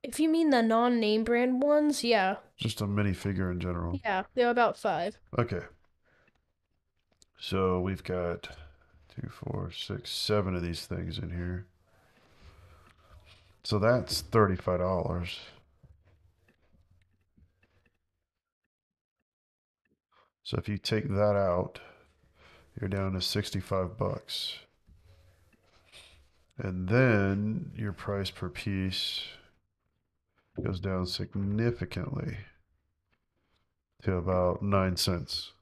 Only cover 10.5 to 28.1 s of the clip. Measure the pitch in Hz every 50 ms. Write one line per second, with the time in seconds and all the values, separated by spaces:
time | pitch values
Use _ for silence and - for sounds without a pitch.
10.5 | 92 87 85 87 87 - - - 90 87 87 87 82 98 87 82 85 87 87 90
11.5 | 90 90 95 _ _ _ _ _ _ _ _ _ _ _ _ _ _ _ - -
12.5 | - - - - - - - - - _ _ _ - - _ - - - _ _
13.5 | _ _ _ - 110 101 101 117 123 123 92 - - - - - - 113 107 95
14.5 | 92 90 - 90 90 87 90 92 95 87 80 - 85 87 87 90 - - - -
15.5 | - - _ _ _ _ - - - _ _ - _ _ _ _ _ _ _ _
16.5 | _ _ _ _ _ _ _ _ _ _ _ _ _ _ _ _ _ _ - _
17.5 | _ _ _ _ _ _ _ _ _ _ _ _ _ _ _ _ _ _ _ _
18.5 | _ _ _ _ _ _ _ _ _ _ _ _ _ _ _ _ _ _ _ _
19.5 | _ _ _ _ _ _ _ _ _ _ _ _ _ _ _ _ _ _ _ -
20.5 | 117 113 - - 104 95 - - 113 107 - 101 98 98 104 104 101 101 98 92
21.5 | 87 90 95 - - - - - - - _ _ _ _ _ _ _ _ - -
22.5 | - - - _ _ - 104 95 98 98 98 95 95 92 87 - - 104 101 -
23.5 | - 98 92 - 98 95 92 87 - - 98 95 92 - - - - - - -
24.5 | - - - _ _ _ _ - - - _ - - _ _ - _ _ _ _
25.5 | _ _ _ _ _ _ _ _ - - - - - - - _ _ _ _ _
26.5 | _ - - 98 92 90 92 92 107 123 131 127 110 101 98 98 98 101 104 107
27.5 | 110 - 90 - - - 120 101 87 - - -